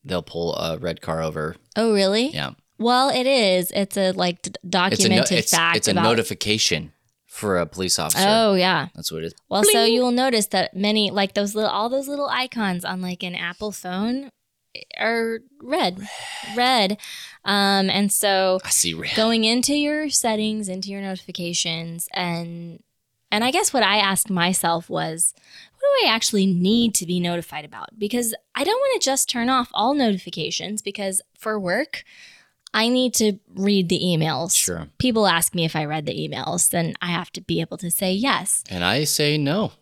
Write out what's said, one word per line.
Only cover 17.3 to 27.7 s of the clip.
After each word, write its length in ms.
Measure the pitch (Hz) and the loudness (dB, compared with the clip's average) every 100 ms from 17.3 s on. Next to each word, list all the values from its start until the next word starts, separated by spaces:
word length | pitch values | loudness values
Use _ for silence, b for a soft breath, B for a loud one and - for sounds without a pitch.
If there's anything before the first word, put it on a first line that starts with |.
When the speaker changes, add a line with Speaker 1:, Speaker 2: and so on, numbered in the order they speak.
| B - | B -2
Speaker 2:
Um, 420 | 202 196 196 190 | 2 4 4 2
and 240 | 190 202 | 2 2
so 480 | - 208 190 190 185 | 2 2 4 4 2
Speaker 1:
I 40 | - | 0
see 220 | - 87 | 0 0
red. 220 | 82 - - | -2 -4 0
Speaker 2:
going 280 | 220 226 | 2 4
into 300 | 220 240 247 | 2 2 2
your 360 | 294 294 302 311 | 0 0 0 0
settings, 580 | - 240 214 214 220 196 | 0 0 0 -2 -4 -6
into 220 | 185 196 | -6 -8
your 100 | 196 | -8
notifications, 1080 | 196 185 - 180 175 175 175 165 165 165 - | -8 -8 -10 -8 -6 -4 -4 -4 -8 -10 -8
and, 680 | - 180 170 170 170 170 160 _ _ _ _ _ | -4 -4 -4 -6 -10 -14 -16 _ _ _ _ _
and 120 | 208 | 0
I 80 | 240 | 2
guess 220 | 330 415 | 2 2
what 100 | 269 | 2
I 140 | 202 208 | 4 4
asked 300 | 196 190 - | 2 2 0
myself 600 | 185 175 190 170 170 170 | 2 2 2 0 -2 -2
was, 420 | 165 160 160 - B B B B _ | -6 -4 -2 -2 B B B B _
"What 20 | 571 554 | 2 4
do 40 | 359 | 2
I 40 | |
actually 340 | 226 - 208 190 | 2 2 2 2
need 480 | 180 180 226 233 202 | 2 2 4 2 0
to 100 | 165 | -2
be 140 | 180 | -2
notified 440 | 175 175 165 151 | 0 -4 -6 -12
about?" 260 | 151 | -12